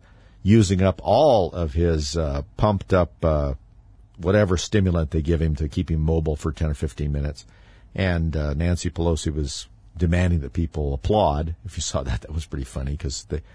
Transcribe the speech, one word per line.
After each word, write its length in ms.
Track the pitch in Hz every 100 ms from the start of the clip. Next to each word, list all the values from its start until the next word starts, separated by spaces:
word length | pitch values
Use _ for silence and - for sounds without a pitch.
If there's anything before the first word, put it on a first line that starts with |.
| - - - -
using 400 | 92 113 98 95
up 180 | 95 -
all 480 | - 110 151 113 85
of 220 | - 82
his, 440 | 80 85 80 71 82
uh, 260 | 78 69 69 -
pumped 360 | 107 98 -
up, 300 | 92 87 -
uh, 300 | 82 76 71 67 - - - - - -
whatever 400 | 85 104 101 87
stimulant 540 | - 107 95 87 80
they 100 | 82
give 200 | 76 82
him 140 | 80 73
to 120 | 78
keep 220 | - -
him 100 | 80
mobile 340 | 78 80 78 76
for 160 | 82
ten 200 | 73 78
or 20 |
fifteen 380 | 73 76 - 73
minutes. 340 | 73 71 73 - - - - -
And, 420 | - 95 85 82 76
uh, 180 | 73 71
Nancy 340 | 85 87 -
Pelosi 440 | - 85 80 82
was 340 | 76 71 - - - - -
demanding 440 | 85 87 90 87
that 100 | 69
people 420 | - 80 76 71
applaud. 640 | 69 - 107 90 73 80 85 104
If 120 | -
you 40 |
saw 220 | - 85
that, 180 | 60 57
that 120 | -
was 120 | 78 -
pretty 200 | 73 65
funny 320 | 73 67 76
'cause 280 | 76 - -
the, 120 | 78 -